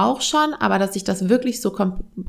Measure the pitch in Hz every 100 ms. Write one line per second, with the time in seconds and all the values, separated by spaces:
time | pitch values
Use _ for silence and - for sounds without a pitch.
0 | 220 269 - 302 302 294 202 196 196 -
1 | - 190 185 247 254 226 196 196 185 185
2 | - 208